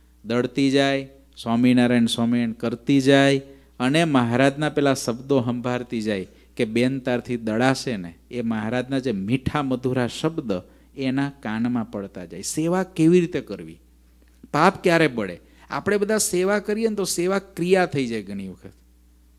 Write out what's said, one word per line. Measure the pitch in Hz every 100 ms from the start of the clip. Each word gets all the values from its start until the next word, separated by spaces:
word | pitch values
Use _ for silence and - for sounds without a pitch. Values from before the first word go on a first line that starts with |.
| _ _ 104
દળતી | 120 127 - 135
જાય, | 135 139 139 135 - _ -
સ્વામિનારાયણ, | 120 117 123 123 120 120 113
સ્વામિનારાયણ | 117 117 120 117
કરતી | 110 117 120 - 139
જાય | 131 139 139 139 135 - _ -
અને | 123 151
મહારાજના | 170 135 120 120 139 139 151
પેલા | 147 139
શબ્દો | 131 - 120 135 139
સંભાળતી | 120 120 123 123 123 117
જાય | 107 101 90 - _ -
કે, | 117
"બેન, | 113 123 135
તારથી | 127 123 113 120
દળાશે | 113 110 127 131 - 110
ને?" | 85 85 -
એ | 120
મહારાજના | 117 110 107 123 127 135
જે | 127
મીઠા | 101 98 131 - 151
મધુરા | 139 127 127 127 120
શબ્દ | - 160 165 127 92 - - _ -
એના | 131 131 143
કાનમાં | 139 113 110 120 123 110
પડતા | 107 98 92 85
જાય. | 87
સેવા | - - 165 185
કેવી | 185 - 160 180
રીતે | 170 165
કરવી? | 113 92 80 80 _ _ _ _ _ _ -
પાપ | 143 175 190
ક્યારે | 185 165 156
બળે? | 120 98 87 - _ -
આપણે | 135 165 208
બધા | 202 214
સેવા | - 175 185 208
કરીએ | 202 208 226
ને, | 202
તો |
સેવા | 180 - 175 196
ક્રિયા | 190 - 175 185 175
થઈ | 147 127
જાય | 113
ઘણી | 95 101 98
વખત. | 90 95 - _ _ _ _ _